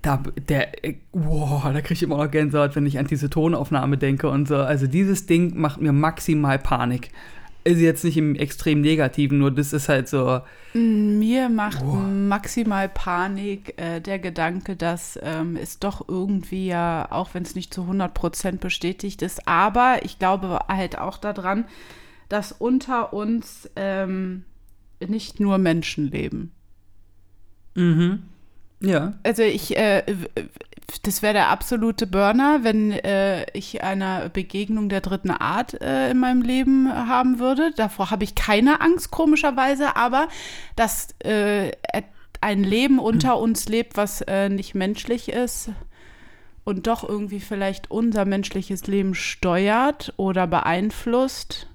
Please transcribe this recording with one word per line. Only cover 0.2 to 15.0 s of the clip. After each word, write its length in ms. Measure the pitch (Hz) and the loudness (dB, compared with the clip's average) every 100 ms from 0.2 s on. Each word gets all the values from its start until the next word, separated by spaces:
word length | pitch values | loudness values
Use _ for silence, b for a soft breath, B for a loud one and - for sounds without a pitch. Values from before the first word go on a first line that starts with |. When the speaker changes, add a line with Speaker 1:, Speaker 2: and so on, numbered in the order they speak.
| 139 - 139 | -2 -8 -2
Speaker 1:
der, 360 | 143 123 - | 0 0 -4
äh, 140 | - - - | -8 -8 -8
wow, 520 | 185 156 156 147 139 | -2 0 2 0 0
da 160 | 143 139 | 0 -2
krieg 160 | 151 170 | -2 -2
ich 60 | |
immer 140 | 160 143 | 0 0
noch 120 | 147 | 0
Gänsehaut, 460 | 156 151 151 143 147 | 2 2 2 2 2
wenn 100 | 143 | 0
ich 120 | 139 | 0
an 80 | 139 | -2
diese 220 | 143 143 | 0 0
Tonaufnahme 720 | 165 160 170 139 143 135 139 | 2 2 2 0 0 2 2
denke 300 | 139 135 151 | 2 2 2
und 180 | 135 143 | 2 2
so. 100 | 143 | 2
Also 300 | 131 147 135 | 2 2 2
dieses 400 | 160 196 190 - | 2 2 2 2
Ding 320 | 170 175 170 | 4 4 2
macht 220 | 151 143 | -2 0
mir 120 | 151 | 2
maximal 680 | 139 156 160 - 156 143 135 | 4 2 0 0 2 4 2
Panik. 520 | - 127 120 123 - B B B B - - | 2 0 0 -2 -6 B B B B -4 2
Ist 120 | 170 | 6
jetzt 240 | 165 160 | 6 4
nicht 140 | 170 156 | 2 2
im 160 | 151 | 2
extrem 480 | 143 143 - 160 151 | 0 -2 -2 2 4
Negativen, 560 | 147 156 135 - 139 143 | 4 4 2 2 2 4
nur 120 | 139 | 4
das 220 | 131 143 | 2 0
ist 160 | 151 143 | -2 2
halt 180 | 139 127 | 0 2
so 360 | 139 127 127 B B B | 0 2 0 B B B
Speaker 2:
Mir 760 | 226 226 214 208 208 214 254 254 | 0 2 4 4 2 4 2 2
macht 320 | 220 208 143 | 0 0 -2
Speaker 1:
Wow. 160 | 131 170 196 | -2 0 0
Speaker 2:
maximal 840 | 196 196 202 - - 220 196 190 | 0 0 0 -2 -2 0 0 -2
Panik, 920 | - - 175 185 196 202 196 - - | -2 -2 -2 -2 -4 -6 -8 -10 -10
äh, 200 | 170 165 | -6 -6
der 180 | 170 196 | -6 -6
Gedanke, 580 | 180 170 165 180 185 180 | -6 -2 -2 -2 -6 -4
dass, 420 | 170 175 | -4 -4